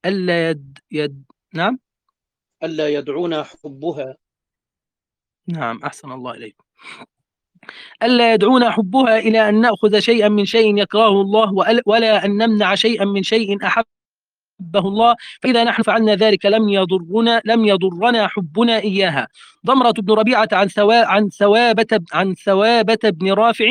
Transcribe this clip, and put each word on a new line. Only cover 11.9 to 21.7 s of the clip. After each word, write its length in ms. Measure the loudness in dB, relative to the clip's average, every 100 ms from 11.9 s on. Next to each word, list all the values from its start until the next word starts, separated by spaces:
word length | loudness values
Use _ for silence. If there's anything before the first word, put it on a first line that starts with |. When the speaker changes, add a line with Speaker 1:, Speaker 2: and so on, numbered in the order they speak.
| 0 2 0 0
Speaker 1:
أن 60 | 0
نمنع 380 | 0 0 0 0
شيئاً 300 | -2 0 -2
من 180 | -2
شيء 420 | -2 -2 -2 -4 -2
أحبه 180 | -4 -4 _ _ _ _ _ _ _ -6 -4
الله، 400 | -2 0 0 0 -6 -8
فإذا 200 | -2 0
نحن 180 | 0 0
فعلنا 320 | 0 0 2 2
ذلك 300 | 2 2 0
لم 240 | 0 0
يضرنا، 720 | 0 0 -4 -2 -2 0 0 0
لم 200 | 0 2
يضرنا 600 | 2 -2 0 0 0 -2
حبنا 520 | -4 -6 -2 0 0
إياها". 480 | -2 -2 -2 -2 -6 _ -20 _ 0
ضمرة 280 | 2 2 0
بن 160 | 0
ربيعة 360 | 2 2 0 0
عن 140 | 0 -2
ثوا-، 380 | 0 2 4 4
عن 220 | 0 -2
ثوابة 580 | 0 2 4 2